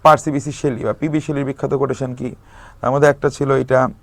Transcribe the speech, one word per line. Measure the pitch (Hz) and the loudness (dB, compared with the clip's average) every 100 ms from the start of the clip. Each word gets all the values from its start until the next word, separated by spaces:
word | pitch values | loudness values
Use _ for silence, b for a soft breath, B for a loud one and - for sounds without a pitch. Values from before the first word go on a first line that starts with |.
পার্সি | 160 151 160 | 4 4 2
বিসি | 143 147 | -4 -6
শেলি | - 143 113 | -4 -4 -2
বা | 110 | -4
পিবি | 107 156 156 | -4 -4 -4
শেলির | 147 143 139 | -4 -4 -4
বিখ্যাত | 135 139 | -6 -4
কোটেশন | 139 135 131 127 127 | -2 -2 -2 -6 -6
কি? | 127 123 B B B B | -10 -10 B B B B
তার | 120 | -2
মধ্যে | 139 147 | 4 4
একটা | 143 147 | 4 -2
ছিল | - 139 | -2 0
এটা, | 135 127 131 127 - | 0 2 2 2 -4